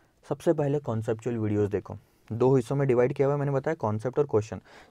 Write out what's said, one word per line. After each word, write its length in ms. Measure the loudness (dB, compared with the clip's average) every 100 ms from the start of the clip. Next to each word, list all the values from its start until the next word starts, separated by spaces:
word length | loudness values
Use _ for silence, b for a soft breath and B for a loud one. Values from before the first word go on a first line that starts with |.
| _ _ -10
सबसे 240 | -4 0
पहले 260 | 0 0 -2
कॉन्सेप्चुअल 580 | -2 -4 -4 -4 -4 -4
वीडियोज़ 340 | -2 0 0
देखो, 260 | -2 -6 -16 _ _ -8
दो 240 | 2 4 4
हिस्सों 200 | 2 0
में 120 | 2
डिवाइड 260 | 4 2
किया 140 | 2 0
हुआ 60 |
है 60 | 2
मैंने 120 | 0
बताया, 240 | -2 -2 -2
कॉन्सेप्ट 440 | -2 -2 -2 -2
और 60 | 2
क्वेश्चन। 360 | 0 0 -10 B B B